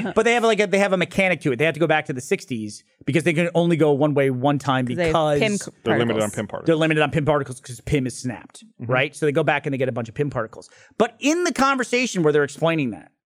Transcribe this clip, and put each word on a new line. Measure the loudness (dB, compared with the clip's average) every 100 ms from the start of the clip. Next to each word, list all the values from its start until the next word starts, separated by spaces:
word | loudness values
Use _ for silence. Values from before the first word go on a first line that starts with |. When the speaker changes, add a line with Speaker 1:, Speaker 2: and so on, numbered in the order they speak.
Speaker 1:
mean, | 0 0
Speaker 2:
But | 2
they |
have, | 4
like, | 4 2
a, | 2
they | 2
have | 2
a | 2
mechanic | 0 0 0 0
to | 0
it. | 0
They | 0
have | 2
to |
go | 2
back | 2 0
to |
the | -8
sixties | -4 -4 -4 -8 -8 -12 -20 _ -2
because | 0
they | 2
can | 0 0
only | 2 2 4
go | 4
one | 4 2 2
way | 2
one | 2 0 0
time | 0 0 0
Speaker 3:
'Cause | -2
they | 0
have |
Speaker 2:
because | 2 2 2
Speaker 3:
pim | 0 -2
c- | -6 -8
Speaker 4:
They're | -2 0
limited | 0 0
on | -2
Speaker 3:
particles. | -4
Speaker 4:
pim | -8
particles. | -4 0
Speaker 2:
they're | 2
limited | 2 2
on | 0
pim | 0
particles | 0 0 -2 -10
'cause | -16 -12
pim | -2 -2 -2
is | -6
snapped, | -8 -10 -14 -20 -20 -14
Speaker 4:
Mm-hmm. | -2
Speaker 2:
right? | 0 0 -2
So | -2
they |
go | 0
back | 0 -2 -2
and |
they | -2
get | -2
a |
bunch | -4 -8
of | -4
pim | -4
particles. | -4 -6 -10 -20 -20 _ -2
But | -2 0
in | 0 2
the | 0
conversation | 0 0 0 -2 -2 -2 0
where | 2
they're | 2
explaining | 0 -2 -2 0 -2
that | -6 -14 _